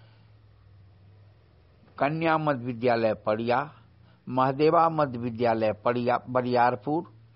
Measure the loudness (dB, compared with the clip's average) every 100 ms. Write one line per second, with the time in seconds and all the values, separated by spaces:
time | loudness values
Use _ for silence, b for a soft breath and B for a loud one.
0 | b b b b -20 _ -20 -20 -20 -20
1 | -20 -20 -20 -20 _ _ _ _ -20 -4
2 | -4 -2 0 0 0 -2 -6 -2 0 2
3 | 0 0 -2 -2 0 -2 -2 -12 -20 _
4 | b b -6 0 0 2 4 4 2 2
5 | -2 -2 -6 -2 0 2 0 0 -2 0
6 | 0 -2 -2 -4 0 2 2 0 -4 -6
7 | -6 -16 -20